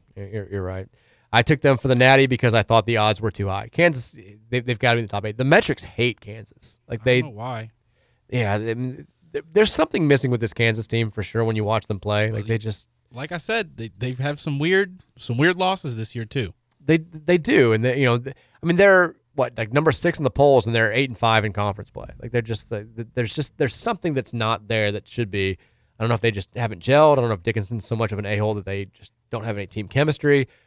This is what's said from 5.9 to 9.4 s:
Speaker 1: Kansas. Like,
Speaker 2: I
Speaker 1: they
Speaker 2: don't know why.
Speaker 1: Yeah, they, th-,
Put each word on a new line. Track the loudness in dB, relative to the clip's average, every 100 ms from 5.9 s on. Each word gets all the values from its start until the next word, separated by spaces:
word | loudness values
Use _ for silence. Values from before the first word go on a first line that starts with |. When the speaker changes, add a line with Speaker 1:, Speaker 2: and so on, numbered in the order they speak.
| -2 -2 -2
Speaker 1:
Kansas. | -10 -18 -18 _ -16 -16 -12
Like, | -4
Speaker 2:
I |
Speaker 1:
they | 0 2
Speaker 2:
don't | 0
know | -6
why. | -10 -10 -12 _ _ _ _ _ _
Speaker 1:
Yeah, | -2 0 0
they, | -2
th-, | -4 -6 -10 -18 _ _ -10